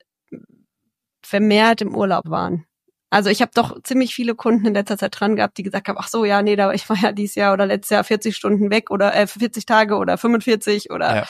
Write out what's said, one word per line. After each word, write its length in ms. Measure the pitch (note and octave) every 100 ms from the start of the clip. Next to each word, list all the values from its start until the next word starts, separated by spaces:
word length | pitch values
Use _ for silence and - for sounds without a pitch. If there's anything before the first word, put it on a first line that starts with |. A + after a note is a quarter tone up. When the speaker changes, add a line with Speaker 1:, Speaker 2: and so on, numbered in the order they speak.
| _ _ _ - - _ _ _ _ _ _ _
Speaker 1:
vermehrt 600 | - G3+ G#3+ G#3 A3 A3+
im 140 | G#3 -
Urlaub 340 | G3 F3 E3
waren. 360 | D#3+ F3+ F3 - _ _ _ -
Also 200 | G3 G3+
ich 100 | G#3
hab 120 | A#3+
doch 280 | - A3+ -
ziemlich 320 | - C4 B3+
viele 220 | - A#3 A#3
Kunden 320 | A#3 A3+ G#3+
in 80 | G3+
letzter 200 | G3+ G3
Zeit 240 | G3 -
dran 160 | G#3 G#3+
gehabt, 220 | G#3 -
die 60 |
gesagt 240 | F#3+ G3 G3
haben, 100 | G#3
ach 100 | -
so, 160 | A#3 G#3
ja, 180 | G3+
nee, 120 | G#3 G3+
da, 160 | G3
ich 140 | G3 -
war 60 | G#3
ja 160 | G#3+
dieses 220 | G#3 G#3
Jahr 200 | - G3+
oder 120 | G3 G3
letztes 240 | G3+ -
Jahr 140 | G#3
vierzig 320 | G3+ G#3+ A3+ G3+
Stunden 340 | G#3 G3+ G#3
weg 220 | G#3+ -
oder, 240 | G3 G3+ -
äh, 100 | G3+
vierzig 400 | G3+ A#3 A3+ -
Tage 300 | A3 G#3+ G3+
oder 240 | F#3 F3+
fünfundvierzig 720 | A3+ A#3 B3+ A3 - G#3 -
oder 240 | - D#3+
Speaker 2:
Ja. 120 | G#3